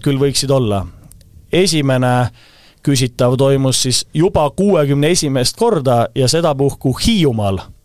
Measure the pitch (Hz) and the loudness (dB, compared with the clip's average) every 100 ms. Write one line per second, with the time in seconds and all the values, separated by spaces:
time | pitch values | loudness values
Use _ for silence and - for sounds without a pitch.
0 | 147 135 139 127 131 135 113 101 90 - | -2 0 0 0 0 0 0 -2 -4 -12
1 | - - - - - 160 190 156 139 127 | -20 -20 -20 -20 -4 0 0 0 0 0
2 | 123 123 117 - - - - _ - 135 | 2 0 -2 -6 -20 -20 -20 _ -2 0
3 | 123 - 123 127 139 135 135 123 131 123 | -2 0 0 2 2 2 0 -2 -2 -4
4 | - 151 180 180 147 - 202 175 143 143 | -4 -2 0 0 0 0 2 2 2 2
5 | 147 180 151 135 123 - 233 180 135 120 | 2 0 0 -2 -2 0 0 0 2 0
6 | 113 - 127 160 165 135 139 - 139 123 | 0 0 0 0 0 0 -2 -2 -4 -2
7 | - 220 151 110 101 95 - - | 0 2 0 0 -2 -4 -8 -20